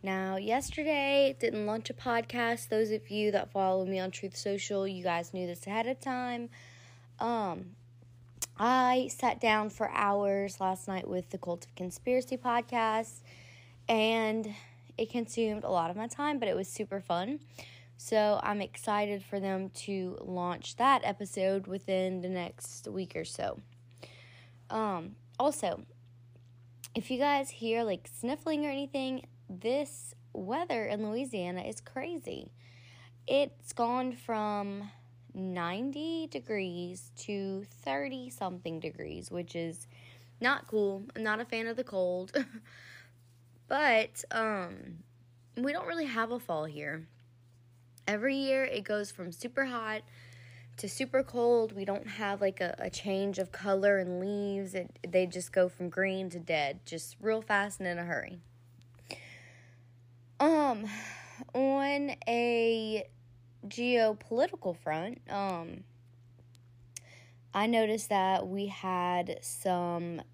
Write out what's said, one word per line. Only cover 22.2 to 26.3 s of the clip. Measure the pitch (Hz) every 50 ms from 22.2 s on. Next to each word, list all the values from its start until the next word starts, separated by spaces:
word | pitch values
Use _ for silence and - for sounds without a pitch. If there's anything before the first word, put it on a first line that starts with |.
the | 175 185
next | 185 180 175 - - - - - - - -
week | - 190 190 185 180 -
or | 165 160
so. | - - - - 90 - - - - - - - - - - - - - - - - - - - - - - - -
Um, | - 220 220 208 190 170 165 190 208 - - - - -
also, | 247 302 294 - - 180 - - - - - - - - - - - -